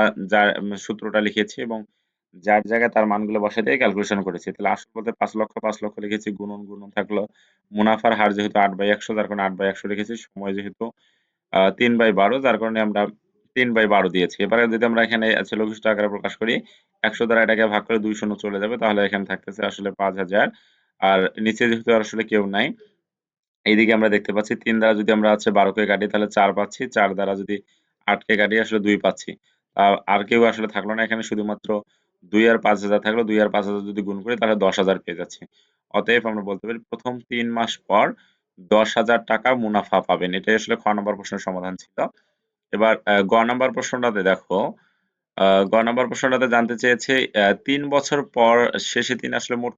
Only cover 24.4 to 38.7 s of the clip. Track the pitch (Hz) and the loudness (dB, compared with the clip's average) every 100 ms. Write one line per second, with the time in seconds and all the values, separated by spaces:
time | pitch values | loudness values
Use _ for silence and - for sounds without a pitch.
24.4 | 104 113 120 113 110 107 104 107 107 107 | -4 -4 -2 2 2 2 0 2 2 2
25.4 | 113 101 98 98 101 98 104 104 104 107 | 2 2 2 2 0 0 0 -2 -2 2
26.4 | 98 92 101 - 127 117 98 95 98 98 | 2 0 -4 -6 -6 0 0 0 -4 -4
27.4 | 98 101 - _ _ _ - 101 - 104 | -6 -8 -10 _ _ _ -4 -2 0 0
28.4 | 104 113 110 110 101 101 95 - - - | 2 0 0 0 0 2 0 -2 -8 -16
29.4 | _ _ _ - 101 98 - 101 101 117 | _ _ _ 2 4 4 2 -2 2 4
30.4 | 117 107 110 104 101 110 110 113 107 107 | 4 2 -4 -4 -4 -4 -2 -4 -4 -4
31.4 | 104 104 - 104 - _ _ _ 90 104 | -4 -6 -6 -6 -8 _ _ _ _ 4
32.4 | 113 113 113 101 101 104 104 113 107 107 | 4 4 2 0 2 0 0 -2 0 2
33.4 | 104 104 101 101 101 104 98 98 104 120 | 2 0 -2 -4 -6 -6 -6 -8 -6 -2
34.4 | 110 107 98 92 95 95 - 85 87 - | 0 2 2 2 0 0 -4 -10 -12 -16
35.4 | - _ _ _ _ 104 104 120 113 107 | -20 _ _ _ _ -4 0 0 0 -4
36.4 | 101 95 107 117 - 117 127 123 - 120 | -6 -8 -8 -12 -12 -12 -10 -10 -8 -6
37.4 | 117 117 113 - - 101 139 233 _ _ | -4 -4 -4 -6 0 2 2 -2 _ _
38.4 | _ _ - | _ _ 2